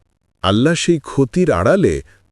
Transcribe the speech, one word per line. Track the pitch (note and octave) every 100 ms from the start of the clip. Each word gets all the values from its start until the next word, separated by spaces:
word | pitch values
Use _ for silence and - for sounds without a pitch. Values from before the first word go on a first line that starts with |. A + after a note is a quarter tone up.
| _ _ _ _
আল্লাহ | F#2 G#2 C#3
সেই | E3+ - E3
ক্ষতির | - - C3+ F3+ E3
আড়ালে | F#2+ G2+ G3 B2+ C#2+ - _ _